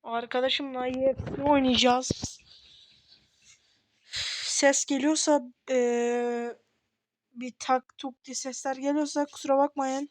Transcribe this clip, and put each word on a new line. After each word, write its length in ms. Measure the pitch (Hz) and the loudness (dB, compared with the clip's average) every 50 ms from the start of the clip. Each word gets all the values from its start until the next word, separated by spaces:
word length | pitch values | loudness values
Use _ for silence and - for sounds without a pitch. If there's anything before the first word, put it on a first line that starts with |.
| _ | _
arkadaşımla 760 | - 233 233 240 233 - 254 254 269 254 - 294 277 262 254 | -4 -6 -6 -6 -2 -2 0 0 0 0 -2 -4 -6 -6 -4
U 340 | 254 254 254 254 262 269 262 | -4 -2 -2 2 2 2 2
F 220 | - - - - | 2 -4 -8 -6
C 60 | - 277 | -2 2
oynayacağız. 960 | 285 294 277 262 254 247 220 233 247 247 247 254 - - - - - - - _ - - - _ - - - - _ _ _ _ _ - _ _ _ _ _ _ - - _ _ _ _ _ _ _ _ _ _ _ - - - - - - - | 4 4 6 6 4 4 6 6 4 4 4 2 -2 -4 -4 -4 -10 -12 -14 _ -20 -20 -20 _ -20 -20 -20 -20 _ _ _ _ _ -20 _ _ _ _ _ _ -20 -20 _ _ _ _ _ _ _ _ _ _ _ -10 -8 -8 -8 -8 -8 -6
Ses 420 | - - - - 277 277 - - | -4 -2 4 4 4 4 4 0
geliyorsa, 580 | - 285 269 262 294 311 302 - - 302 285 247 247 - _ _ - | -2 -2 0 2 2 2 2 2 2 2 2 2 -4 -20 _ _ -2
eee, 880 | 262 254 247 240 240 240 240 240 240 240 240 240 240 240 240 240 233 _ _ _ _ _ _ _ _ _ _ _ _ _ _ _ _ | 0 2 2 2 0 0 0 0 0 -2 -2 -2 -4 -4 -6 -8 -10 _ _ _ _ _ _ _ _ _ _ _ _ _ _ _ _
bir 220 | 240 247 254 220 _ | -12 -12 -12 -12 _
tak 400 | - - 262 254 254 _ - - | -2 0 0 0 0 _ -20 -12
tuk 260 | - 277 247 _ _ | -12 -12 -12 _ _
diye 100 | - 254 | -12 -12
sesler 420 | - - 277 247 - - 277 269 | -10 -8 -8 -10 -6 -6 -6 -6
geliyorsa 500 | 262 262 277 285 302 302 285 - 294 294 | -2 -2 0 0 0 0 0 -2 -2 -4
kusura 320 | 294 - - - 294 269 269 | -4 -6 -12 -2 0 2 4
bakmayın. 500 | 277 285 _ 285 269 262 262 269 294 285 | 4 2 _ -4 -4 -2 -2 -4 -6 -8